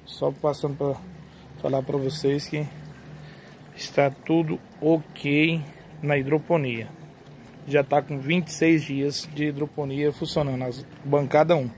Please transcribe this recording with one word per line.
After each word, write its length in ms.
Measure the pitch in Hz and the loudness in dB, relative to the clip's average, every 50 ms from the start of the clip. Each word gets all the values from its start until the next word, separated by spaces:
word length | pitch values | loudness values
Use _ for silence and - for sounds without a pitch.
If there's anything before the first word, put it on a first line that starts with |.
| - | -18
Só 260 | - - - 147 143 | -16 -8 -2 -2 -2
passando 460 | 139 - - 151 139 - - 143 139 | -2 0 -2 -2 -2 -2 -4 -4 -4
pra 180 | - 143 139 135 - - - - - - - - - - - - - | -2 -2 -2 -2 -4 -10 -18 -18 -18 -20 -20 -20 -20 -20 -20 -12 -6
falar 200 | - - 135 135 | -2 -2 0 0
pra 140 | 131 139 143 | -2 -2 -2
vocês 520 | 143 135 131 151 156 - 139 143 147 - - | -2 -2 -2 -4 0 0 0 0 0 -4 -4
que 160 | 156 151 151 135 - - - - - - - - - - - - - - - - - - - - - | -4 -4 -4 -6 -8 -14 -16 -18 -18 -18 -18 -18 -18 -18 -18 -20 -20 -20 -20 -20 -20 -20 -20 -20 -12
está 340 | - - - - - 143 139 | -10 -10 -2 2 2 2 2
tudo 500 | 139 - - - 160 165 165 156 175 - - - - - | 0 -4 -2 0 2 2 2 0 -4 -6 -8 -16 -12 -2
ok 800 | 147 156 165 160 156 - - - - 143 143 151 156 165 165 165 143 143 - - - - - - | 2 2 2 2 0 -8 -14 -6 0 2 4 4 4 4 2 -2 -4 -8 -14 -18 -20 -20 -14 -6
na 140 | - 147 147 | 0 2 2
hidroponia. 720 | 139 131 139 151 156 151 - 175 160 139 127 117 113 110 110 - - - - - - - - - - - - - - - | 2 2 2 0 0 2 2 2 2 2 0 -4 -6 -8 -10 -14 -18 -20 -20 -20 -20 -20 -20 -20 -20 -20 -20 -20 -16 -8
Já 180 | 139 143 143 139 | 2 2 2 4
tá 160 | - 143 147 | 4 2 0
com 180 | 139 - 147 135 | 2 0 -6 -6
vinte 300 | 131 139 170 180 165 - | 0 0 0 0 2 0
e 40 | |
seis 300 | - - 160 165 165 156 | 0 2 4 4 4 4
dias 460 | 139 - 139 139 139 143 143 - - - 151 | 2 -2 -4 -2 -2 -2 -2 -4 -6 -6 -4
de 120 | 147 147 | -4 -4
hidroponia 640 | 151 143 143 151 147 - 151 143 139 135 143 147 147 | -4 -2 -4 -6 -6 -4 -6 -6 -4 -4 0 0 0
funcionando, 500 | 143 - 170 151 - 170 147 139 131 127 | 0 -2 -6 -2 0 0 0 0 -2 -4
as, 240 | 127 127 123 - - - - - - | -4 -6 -6 -8 -12 -16 -18 -12 -2
bancada 520 | 143 139 147 143 127 - 147 156 156 175 | 2 2 2 4 4 4 4 6 6 4
um. 120 | 151 127 120 113 | 2 2 -2 -8